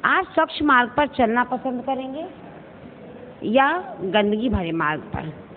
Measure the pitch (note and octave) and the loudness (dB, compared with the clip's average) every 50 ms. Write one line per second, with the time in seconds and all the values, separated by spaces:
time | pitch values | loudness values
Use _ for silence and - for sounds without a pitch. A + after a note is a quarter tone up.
0 | - A3+ C#4 F4+ F#4 - - D#4+ E4 D#4 - - D4+ D4 C4+ B3 A#3+ A3+ - - | 2 2 2 2 0 0 2 0 0 0 0 0 4 6 6 6 6 4 2 0
1 | D4 - - - B3 A3 A3+ B3 B3 B3 C4 B3 B3 C4+ B3 B3 A3 A3+ - B3+ | 0 0 2 2 2 4 4 0 0 0 -4 -4 -4 -4 -6 -4 -4 -4 -4 -4
2 | C4 C4 C4+ D4+ E4+ F#4+ - - - - - - - - - - - - - - | -4 -8 -8 -10 -10 -10 -14 -16 -18 -18 -18 -18 -18 -18 -20 -18 -18 -18 -18 -18
3 | - - - - - - - - - - G#3+ C4+ C4+ C#4+ D#4+ F4+ F#4 F#4+ F4 E3+ | -18 -18 -16 -16 -18 -18 -14 -8 -4 2 4 4 6 4 2 -2 -4 -8 -8 -6
4 | F3 F#3+ F3 G#3+ G#3 G#3 G#3 G#3+ A#3+ C4 G3+ G3 F3 E3 D#3+ E3 D#3 D3+ D#3 - | -4 2 2 4 4 4 2 0 0 0 0 0 0 -2 0 0 0 0 0 -2
5 | - - - C3+ - D#3+ C#3 - - - - | -6 -8 -8 -8 -8 -8 -12 -12 -18 -18 -20